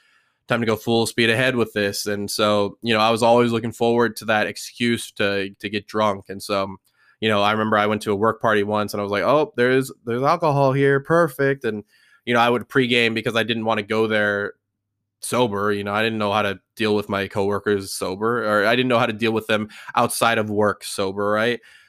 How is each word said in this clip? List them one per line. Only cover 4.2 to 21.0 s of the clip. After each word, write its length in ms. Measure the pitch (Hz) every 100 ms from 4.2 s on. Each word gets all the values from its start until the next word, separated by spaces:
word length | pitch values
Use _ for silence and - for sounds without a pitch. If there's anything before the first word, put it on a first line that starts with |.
| 107
that 220 | 107 92
excuse 640 | - - - 120 113 -
to, 380 | - 104 98 98 98
to 100 | 104
get 180 | 104 -
drunk. 380 | 107 107 98 -
And 140 | 98
so, 340 | - 101 98 95 _ _ _ _
you 80 | 110
know, 120 | 104
I 100 | 101
remember 260 | 107 110 107
I 80 | 107
went 160 | 107
to 80 | 110
a 40 | 98
work 260 | 110 110
party 220 | 117 107
once 300 | 101 104 101
and 60 | 104
I 40 |
was 80 | 101
like, 120 | 101
"Oh, 300 | 90 147 147 -
there's, 360 | 123 131 131 - 120
there's 180 | 120
alcohol 500 | 139 170 165 143 139
here. 260 | 135 139 139
Perfect." 640 | 139 165 165 - 139 139
And, 200 | 113 107 - _ _ _ -
you 80 |
know, 60 | 120
I 100 | 120
would 180 | 120 110
pregame 460 | 135 123 123 117
because 220 | 113 117 113
I 80 |
didn't 220 | 110 117 110
wanna 180 | 107
go 240 | 101 110 110
there 460 | 107 104 101 101 - _ _ _ _ _ _
sober. 500 | - 123 123 98 104
You 120 | 101
know, 100 | 101
I 100 | 104
didn't 160 | 113 110
know 140 | 104
how 80 | 104
to 180 | 101 98 _ -
deal 200 | 107 104
with 140 | 101
my 180 | 98 98
coworkers 640 | 107 98 101 107 101 98
sober, 520 | - 92 95 110 120 107
or 200 | 104 101
I 100 | 123
didn't 140 | 127
know 100 | 120
how 60 | 120
to 80 |
deal 180 | 107 113
with 160 | 110 107
them 220 | 107 107 - - 120
outside 420 | 120 - 117 113
of 120 | 107
work 340 | 104 104 -
sober, 460 | - -